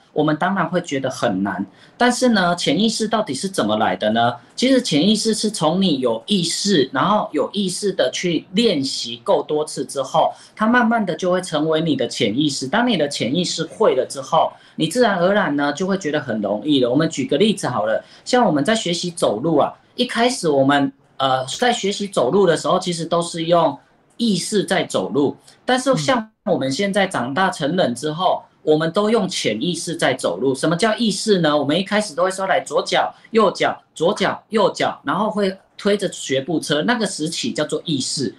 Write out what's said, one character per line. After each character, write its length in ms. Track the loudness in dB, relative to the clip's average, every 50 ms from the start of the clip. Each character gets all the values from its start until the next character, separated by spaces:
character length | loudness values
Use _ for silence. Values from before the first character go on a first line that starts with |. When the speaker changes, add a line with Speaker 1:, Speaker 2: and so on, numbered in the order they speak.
| _ _
Speaker 1:
我 120 | -2 0 0
们 120 | 0 0
当 160 | 0 0 0
然 160 | 0 0 -2 0
会 120 | -2 -4
觉 180 | -2 -2 -4 -4
得 100 | -4 -4
很 360 | -4 -2 -2 0 0 0 -2
难。 200 | -2 -2 -4 -8 -8 -12 -18 -20 -18 _
但 140 | 0 2 2
是 200 | 2 4 2 4
呢， 260 | 4 4 2 2 0
潜 200 | 0 0 0 2
意 120 | 2 2 0
识 180 | 0 0 -2
到 160 | 0 0 -2
底 100 | -2 -2
是 160 | -4 -6 -6 -4
怎 160 | -2 -2 0
么 120 | 0 2
来 180 | 2 2 0 0
的 160 | 0 0 0
呢？ 240 | 2 2 2 2 0 -4 -10 -14 -4
其 120 | 0 2 4
实 140 | 4 2
潜 260 | 2 2 2 2 4 4
意 60 | 2
识 180 | 2 2 0
是 160 | 0 0 -2 -4
从 320 | -2 0 0 0 2 2
你 200 | 2 2 2 2
有 200 | 0 0 -2 -2 -2
意 160 | -2 0 0
识， 480 | 0 -2 -4 -4 0 2 2 2 2 2
然 160 | 0 0 2 2
后 200 | 2 0 0 -2
有 160 | -2 -2 -2 -2
意 160 | -2 -2 -2 -2
识 240 | -4 -4 -4 -2
的 180 | 0 0 0 0
去 320 | -2 -2 -2 -2 -2 -2 -4 -2 0
练 280 | 0 2 2 2 0
习 380 | -2 -4 -6 -8 -8 -10 -10 -6
够 220 | -2 0 0 0 0
多 200 | -2 -2 -2 -4
次 200 | -4 -6 -8 -8
之 180 | -6 -6 -6
后， 300 | -4 0 2 2 2 2 -2 -6 -16 -20 _
它 100 | -2 0
慢 180 | 2 4 4 4
慢 220 | 4 2 0 0
的 80 | -2 -4
就 160 | -2 0 0
会 100 | 0 0
成 280 | -2 -2 -2 0 0 2
为 120 | 2 2
你 140 | 2 0 0
的 140 | 0 -2 -2
潜 280 | -2 -2 -2 0 2
意 120 | 0 0 0
识。 180 | -2 -4 -4
当 180 | -2 0 0 2
你 120 | 2 2
的 120 | 0 0 -2
潜 240 | -2 -4 -4 -2
意 120 | 0 -2 -2
识 180 | -2 -4 -6
会 320 | -6 -8 -2 2 2 4 4
了 100 | 2 0
之 160 | -2 -6 -10
后， 320 | -4 0 2 2 2 0 -2 -10 -20 -16 _
你 140 | -4 -4 -2
自 120 | 2 2
然 200 | 2 4 4 2
而 120 | 2 2
然 220 | 2 2 2 0 0
呢， 180 | 0 0 -2
就 140 | -2 -2 -2
会 100 | -2 -2
觉 140 | -2 -2 -2
得 100 | -2 -2
很 200 | -2 -4 -4 -2
容 200 | -2 -2 -2 -2 0
易 160 | 0 2 2
了。 100 | 2 2
我 60 | 2
们 120 | 2 0 0
举 180 | -2 -4 -2
个 120 | -2 0 2
例 160 | 2 2 2
子 140 | 0 -4 -4
好 180 | -2 -2 -2
了， 180 | -2 -2 -4 -4 -8 -18 -16 -4
像 200 | 0 2 2 4
我 60 | 4
们 140 | 2 2 2
在 100 | 0 0
学 180 | 0 -2 -2
习 160 | -4 -4 -4 -6
走 260 | -4 0 0 0 0 0
路 200 | 0 2 2 2
啊， 140 | 2 0 -2 -8 _ _ _
一 100 | -4 -4
开 240 | -2 0 0 2 2
始 200 | 0 0 0 2
我 160 | 2 4 4
们， 280 | 4 4 2 2 0 -4 _ _ _ _ -2
呃， 280 | 0 0 0 0 -2
在 260 | -6 -4 0 0 0
学 200 | 0 0 -2 -4
习 160 | -4 -4 -6 -4
走 240 | -2 0 0 2
路 120 | 4 4 4
的 120 | 4 4
时 100 | 2 2
候， 100 | 0 0
其 160 | 0 0 -2
实 120 | -4 -4 -2
都 180 | -2 0 0
是 220 | 0 -2 -6 -6 0
用 340 | 2 4 4 4 2 0 -4 _ _ _ _ _ _ _
意 200 | -2 0 0 0
识 280 | 0 -2 0 0 0 0
在 180 | 2 0 0
走 280 | 0 0 -2 -2 -2 0
路。 260 | 0 0 0 0 -2 -6 _ -20 -20 _ _
但 140 | -2 0 0
是 180 | 2 0 0
像 340 | 0 0 0 0 0 -2 -6 _ _ _
我 120 | -2 -2
们 140 | 0 0 -2
现 220 | -2 -2 -2 0
在 160 | 0 0 0 0
长 260 | -2 -4 -4 -2 0
大 160 | 0 0 0
成 260 | 0 -2 -4 -2 0
人 180 | 0 0 0 -2
之 160 | -4 -6 -6
后， 320 | -4 0 0 0 0 0
Speaker 2:
嗯。 100 | -4 -12 _ _ 0
Speaker 1:
我 100 | 2 2
们 140 | 2 2 0
都 180 | 0 0 2 2
用 200 | 2 2 0 -2
潜 340 | -4 -4 -2 -2 -2 -2
意 100 | -2 -4
识 220 | -4 -4 -6 -8 -4
在 180 | 0 0 0
走 260 | 0 0 -2 -4 -2 0
路。 140 | 0 0
什 160 | 0 0 0 0
么 60 | 0
叫 180 | 2 2 0 0
意 120 | 0 0 0
识 300 | -2 0 0 2 2 4
呢？ 180 | 4 2 2
我 80 | 2 2
们 140 | 2 0 0
一 60 | 0
开 160 | 0 -2 -2
始 160 | -2 -2 -2
都 80 | 0 0
会 60 | 0
说 140 | 0 -2 -2 0
：“来， 100 | 0 -2
左 220 | -2 -2 -2 -2
脚、 320 | -2 0 0 0 0 -2 -4 -12 -10 _
右 180 | 2 4 4 4
脚、 280 | 2 0 -2 -2 -2 -4 _ _ _
左 180 | -2 0 0
脚、 300 | 2 2 0 -2 -2 -4 -8 _
右 200 | 0 2 2 2
脚。” 300 | 2 0 -2 -2 -2 -4 -4
然 80 | -4 -2
后 160 | -2 -2 -2
会 260 | 0 0 0 -2 -2 -6 _ _ _ -4
推 180 | 0 0 0
着 140 | 0 -2 -4
学 300 | -6 -8 -6 -4 -4 -4
步 180 | -2 -2 -4 -4
车， 240 | -2 -2 -2 0
那 140 | 0 0 0
个 100 | -2 -2
时 220 | -4 -4 -4 -6 -4
期 240 | -4 -4 -6 -4
叫 120 | -4 -4 -4
做 160 | -2 -4 -6 -4
意 160 | -4 -4 -4
识。 340 | -4 -4 -4 -4 -4 -6 -6